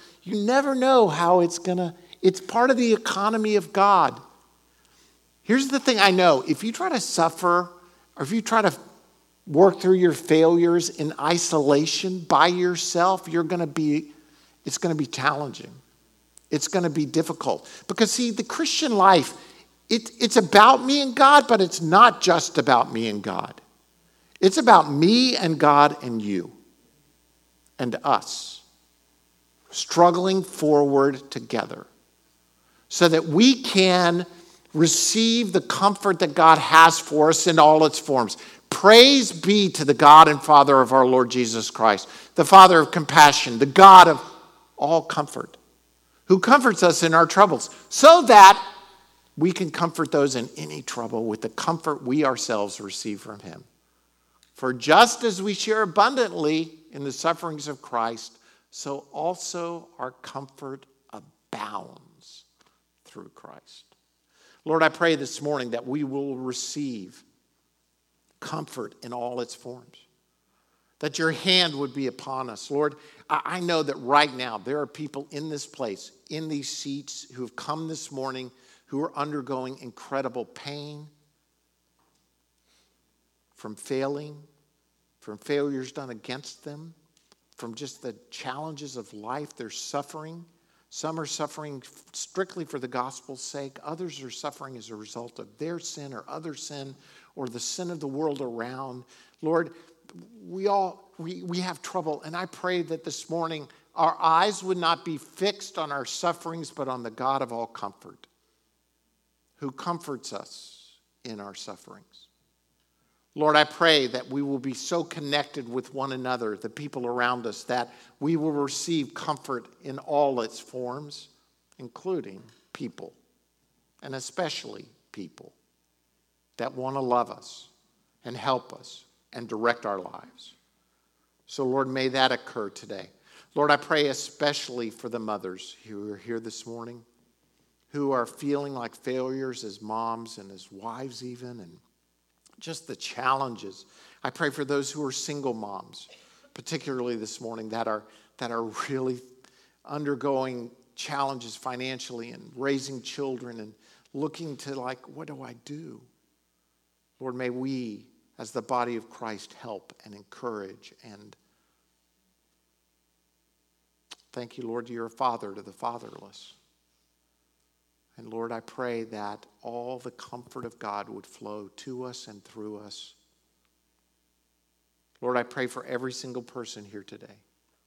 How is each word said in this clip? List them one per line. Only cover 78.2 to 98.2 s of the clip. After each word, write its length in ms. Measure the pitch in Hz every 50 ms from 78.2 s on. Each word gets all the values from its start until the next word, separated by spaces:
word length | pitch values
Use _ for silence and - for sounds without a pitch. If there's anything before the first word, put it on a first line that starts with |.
| 131 135 131 131 127 123 123 _ _ _ _ _ _
who 140 | _ - 135
are 160 | 151 160 -
undergoing 640 | 147 143 151 151 147 127 135 139 131 131 127 135 -
incredible 640 | - 120 - - - - 139 135 135 127 120 123 110
pain 640 | - _ - - 143 143 147 143 147 147 147 151 147 _ _ _ _ _ _ _ _ _ _ _ _ _ _ _ _ _ _ _ _ _ _ _ _ _ _ _ _ _ _ _ _ _ _ _ _ _ _ _ _ _ _ _ _ _ _ _ _ _
from 200 | _ - 110 107
failing, 640 | - - - 139 131 135 139 143 143 151 147 147 147 - _ _ _ _ _ _ _ _ _ _ _ _ _ _ _
from 180 | _ - 107 107
failures 520 | - - 147 143 143 147 139 131 127 127
done 200 | - 151 139 127
against 540 | 120 107 - - 127 139 151 - - - _
them, 300 | 147 147 151 160 165 160 _ _ _ _ _ _ _ _ _ _ _ _
from 180 | - - 117 110
just 280 | - 143 131 - - -
the 120 | 123 110 110 _ _
challenges 680 | - - - 135 127 139 156 160 156 139 147 139 127
of 160 | 123 107 - -
life. 440 | 107 104 113 127 147 147 139 -
They're 140 | - 123 107
suffering. 760 | - - - - - 143 139 - - 156 156 160 165 170 170 _ _ _ _ _ _ _ _ _
Some 280 | - - - 156 160 165
are 60 | 156
suffering 560 | 143 - - 151 147 - 160 151 147 143 131 - - _ - _ _ _
strictly 520 | - - - _ 180 190 185 - 180 160
for 140 | - - 139
the 100 | 127 123
gospel's 540 | 127 127 123 131 131 - - - 135 123 -
sake. 360 | - - 143 139 135 135 - -
Others 400 | 147 160 165 185 170 135 135 135
are 80 | 127
suffering 460 | - - - 147 139 - - 135 131
as 140 | 120 104 107
a 60 | 113
result 420 | 104 107 107 - 120 120 120 - -
of 200 | 107 104 104 _
their 200 | 151 160 175 170
sin 360 | 165 - - 151 143 139 131
or 100 | 110 - -
other 260 | 143 156 156 165 143
sin 400 | - - - 147 143 135 135 131 - _ _ _ _ _ _ _
or 100 | - 135
the 140 | 123 117 120
sin 300 | - - - - 180 175
of 100 | 175 160
the 80 | 147 139
world 320 | 135 143